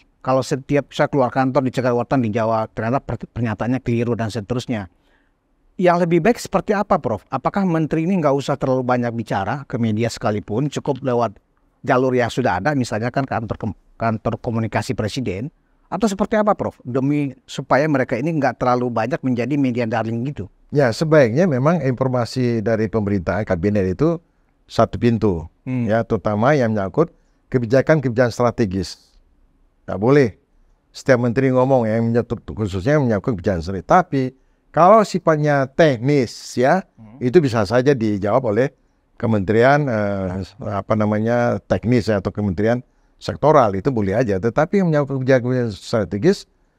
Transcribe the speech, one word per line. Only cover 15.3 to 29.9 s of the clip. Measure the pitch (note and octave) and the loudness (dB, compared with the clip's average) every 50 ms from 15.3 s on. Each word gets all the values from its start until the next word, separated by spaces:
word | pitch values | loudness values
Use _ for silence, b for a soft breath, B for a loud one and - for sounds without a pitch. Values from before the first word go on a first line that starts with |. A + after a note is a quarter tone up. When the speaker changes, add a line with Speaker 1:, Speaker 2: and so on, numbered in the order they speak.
| F2+ F#2+ A#2+ D#3+ _ _ _ _ _ _ _ - | -6 -6 -8 -10 _ _ _ _ _ _ _ -10
Speaker 1:
atau | - F3 A3+ | -6 -2 -2
seperti | G#3+ G3 F#3+ G#3 - - | -2 0 0 -4 -2 0
apa, | G#3+ - G#3 F#3+ | 0 2 0 0
Prof? | - - G#2 - _ | 0 -2 -8 -8 _
Demi | - - A#2+ C3+ C3 C#3 D3 D3 D3 C#3 - _ _ | -10 -4 -4 -2 0 0 0 0 -2 -4 -6 _ _
supaya | - - - C#3 - C#3+ C3 D3 | -18 -12 -10 -4 0 2 2 2
mereka | D#3+ D3 C3+ B2+ - C3+ | 2 2 0 0 0 -2
ini | A2 C3 E3 E3 | -2 -2 -2 -2
nggak | D#3 C3 C3 A2+ - | 0 0 -2 -2 0
terlalu | C3+ B2 B2 B2 B2 B2 | 0 0 0 0 0 -2
banyak | A#2 A2+ A2 A#2 D#3+ D#3+ | -2 -2 -2 -2 -4 -4
menjadi | - C3 B2+ A#2 A#2 A#2+ D3+ | -2 -2 -2 -2 -2 -2 0
media | D3 C3+ C3 A#2 B2 A#2+ | 0 0 0 0 -2 -2
darling | A2 A#2 A2+ A2+ A2+ A2+ A#2 A#2+ | -2 -2 -4 -4 -4 -4 -6 -6
gitu. | C#3+ C#3+ - F#2+ - _ _ _ - | -6 -8 -10 -12 -14 _ _ _ -4
Speaker 2:
Ya, | - C#3+ C#3+ A#2+ | 0 2 2 2
sebaiknya | A2 - E3 D#3 D3+ D#3 C3+ A2+ A2 C#3+ F#3 | 2 0 0 4 6 6 6 6 4 2 2
memang | F#3+ C#3 B2 C3 D3+ F3 E3+ C3+ | 2 2 2 2 2 2 2 0
informasi | C3+ B2+ G#2+ C3+ C3 B2+ B2 A#2 - - C3 B2 A#2+ A#2 A2+ | -2 0 0 -2 -2 0 -2 -2 -2 -2 -2 -2 0 0 0
dari | G2+ A#2 A2+ G#2 A2 | 0 0 0 0 0
pemerintah | G#2 - A2+ G#2 G2 G2+ G2+ E2+ - F2+ F#2+ G#2+ | 0 -2 -2 0 0 0 -2 -2 -2 -2 -2 -2
kabinet | - F#2+ E2+ D#2+ G#2 G#2 G#2 F#2+ F#2 | -2 -2 0 0 0 0 2 0 0
itu | F#2 - C#3+ E3 E3+ - _ _ _ _ _ _ _ _ _ | 0 0 0 0 0 -2 _ _ _ _ _ _ _ _ _
satu | _ - - A2+ - - | _ 0 2 2 2 2
pintu, | F#2+ A#2 A#2+ A#2 G#2+ G#2+ G#2+ F#2 E2 D#2 D#2+ _ _ - | 0 2 2 2 2 2 0 0 0 -6 -10 _ _ -10
Speaker 1:
Hmm. | C3 B2+ B2+ A#2+ | -6 -4 -4 -2
Speaker 2:
ya, | G2+ G#2+ A2+ | 0 0 0
terutama | A2+ - A#2+ G#2 - A2 G#2+ G#2 A2 C3 D#3 | 0 0 -2 -2 -2 -2 0 2 2 2 2
yang | C#3+ B2 A2 A2 | 2 2 0 0
menyangkut | G#2 F#2+ F#2+ - - E3 F3 _ _ _ _ _ _ _ _ | -2 -2 -2 0 0 -2 -2 _ _ _ _ _ _ _ _
kebijakan-kebijakan | - B2+ A#2+ A2 A2+ C3 B2 - D#3 D#3 C3 C3+ A2+ A2+ B2+ A#2+ | -4 -2 -2 2 2 2 2 4 2 2 0 -2 0 2 0 0
strategis. | - - B2 A#2+ A2+ - B2 G2 F2+ F#2+ F2 - - - _ _ _ _ _ _ _ _ _ _ _ _ _ _ _ _ _ | 2 0 0 0 2 0 -2 0 0 -4 -4 -6 -8 -16 _ _ _ _ _ _ _ _ _ _ _ _ _ _ _ _ _
Nggak | - | -10